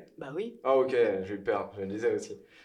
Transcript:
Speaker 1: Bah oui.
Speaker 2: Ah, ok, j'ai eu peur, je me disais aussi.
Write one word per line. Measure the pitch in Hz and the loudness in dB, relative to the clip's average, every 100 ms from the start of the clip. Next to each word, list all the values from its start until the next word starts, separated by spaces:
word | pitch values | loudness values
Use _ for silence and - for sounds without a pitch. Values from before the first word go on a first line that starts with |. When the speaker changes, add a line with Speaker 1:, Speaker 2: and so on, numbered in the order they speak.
| - - | -14 -16
Speaker 1:
Bah | 131 | -10
oui. | 156 233 - | -6 -8 -4
Speaker 2:
Ah, | 127 135 | 4 4
ok, | 127 123 110 95 | 4 4 4 2
j'ai | 95 | -4
eu | 101 | -4
peur, | 98 101 98 104 | -2 -2 -2 -8
je | |
me | 95 | -6
disais | 107 117 | -2 0
aussi. | 104 - 98 - - | 0 -2 -12 -18 -20